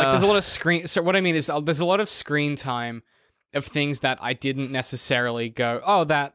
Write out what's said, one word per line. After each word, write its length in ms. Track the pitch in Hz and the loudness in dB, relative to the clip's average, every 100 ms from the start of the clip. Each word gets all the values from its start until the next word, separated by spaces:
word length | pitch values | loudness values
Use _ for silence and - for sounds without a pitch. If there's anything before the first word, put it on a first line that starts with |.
like, 60 | 135 | 4
there's 120 | 135 | 4
a 40 | 196 | 4
lot 100 | 202 | 4
of 80 | |
screen, 420 | 185 - 165 170 170 | 2 -2 0 0 0
so 140 | - | 0
what 160 | 170 190 | 2 2
I 60 | |
mean 120 | 185 160 | 2 0
is, 120 | 143 | 0
uh, 120 | 151 | -2
there's 200 | 151 147 | -2 0
a 60 | 170 | 2
lot 140 | 196 | 2
of 80 | 208 | 0
screen 460 | - - 147 147 143 | -2 -2 -2 0 -4
time 460 | 135 123 117 117 - _ _ _ _ | -6 -6 -6 -10 -16 _ _ _ _
of 120 | 143 135 | -8 -4
things 320 | 151 143 139 | -2 0 0
that 160 | 135 131 | -2 -2
I 100 | 123 | -4
didn't 380 | 127 139 135 131 | -4 -2 -4 -4
necessarily 800 | 135 127 123 - 127 123 117 117 | -4 -4 -4 0 0 0 -2 -6
go, 320 | 113 120 120 | -2 -2 0
"Oh, 200 | 131 202 | 2 2
that, 300 | 156 151 143 | 4 2 0